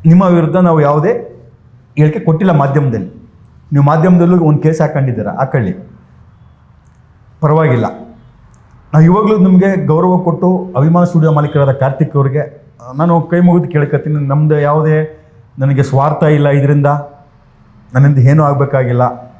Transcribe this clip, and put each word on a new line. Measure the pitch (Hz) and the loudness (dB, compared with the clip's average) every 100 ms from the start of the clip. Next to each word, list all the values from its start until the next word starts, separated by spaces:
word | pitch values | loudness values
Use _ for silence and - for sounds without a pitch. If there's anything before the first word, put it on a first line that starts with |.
| 165 | 4
ನಿಮ್ಮ | 175 190 175 | 4 4 2
ವಿರುದ್ಧ | 156 175 | 0 2
ನಾವು | 180 160 | 2 2
ಯಾವುದೇ | 143 147 175 - - - - _ _ - _ - | 2 0 0 -4 -8 -20 -20 _ _ -20 _ 0
ಹೇಳಿಕೆ | 151 160 | 0 0
ಕೊಟ್ಟಿಲ್ಲ | 165 160 190 | -2 0 0
ಮಾಧ್ಯಮದಲ್ಲಿ. | 151 139 143 135 113 - - - - - - - | 0 0 0 -2 -4 -8 -16 -20 -20 -20 -20 -4
ನೀವು | 143 143 | 0 2
ಮಾಧ್ಯಮದಲ್ಲೂ | 160 180 175 170 180 156 | 2 2 4 4 2 2
ಒಂದು | 147 | 2
ಕೇಸ್ | 156 160 | 0 0
ಹಾಕ್ಕೊಂಡಿದ್ದೀರ, | 151 143 135 110 98 | -2 -2 -4 -4 -6
ಹಾಕ್ಕೊಳ್ಳಿ, | 87 135 135 95 - - - - - - _ - _ _ _ _ _ _ _ _ _ | -6 -4 -2 -4 -8 -14 -20 -20 -20 -20 _ -20 _ _ _ _ _ _ _ _ _
ಪರವಾಗಿಲ್ಲ. | 151 160 156 123 107 - - - - _ - - _ - - | 0 0 0 0 -4 -8 -20 -20 -20 _ -20 -20 _ -20 -2
ನಾವು | 151 | 2
ಇವಾಗಲೂ | 165 190 208 214 | 4 2 0 2
ನಿಮಗೆ | 185 185 196 185 139 | 4 4 2 -2 -2
ಗೌರವ | 156 180 180 | 0 0 0
ಕೊಟ್ಟು | 180 156 180 180 185 127 | -2 -2 -2 -2 -4 -2
ಅಭಿಮಾನ | 151 175 | 0 2
ಸ್ಟುಡಿಯೋ | 175 175 156 | 0 0 2
ಮಾಲೀಕರಾದ | 151 147 147 135 131 | 0 -2 0 -2 0
ಕಾರ್ತಿಕ್ | 135 135 156 143 | -4 -2 -4 -2
ಅವ್ರಿಗೆ | 135 143 120 - - _ 120 135 | -2 -4 -8 -14 -20 _ -14 -4
ನಾನು | 170 170 | 0 0
ಕೈ | - 170 | 0 0
ಮುಗಿದು | 180 175 147 | 2 2 0
ಕೇಳ್ಕೊತೀನಿ. | 151 143 143 151 147 139 | -4 -2 -4 -4 -4 -2
ನಮ್ದು | 143 156 151 | -2 0 0
ಯಾವುದೇ | 143 151 156 156 156 - - - _ - | 0 0 0 -2 -4 -10 -20 -20 _ -6
ನನಗೆ | 135 139 | -2 0
ಸ್ವಾರ್ಥ | 139 135 143 151 | 0 0 -2 0
ಇಲ್ಲ, | 156 151 143 | 0 2 2
ಇದರಿಂದ | 143 139 147 143 147 - - - _ _ _ _ - - | 0 2 0 0 -2 -6 -20 -20 _ _ _ _ -20 -6
ನನ್ನಿಂದ | 127 143 139 | 2 2 4
ಏನೂ | 123 151 | 4 4
ಆಗಬೇಕಾಗಿಲ್ಲ. | 147 139 139 135 123 120 123 - - | 2 0 -2 -2 -2 0 -2 -4 -18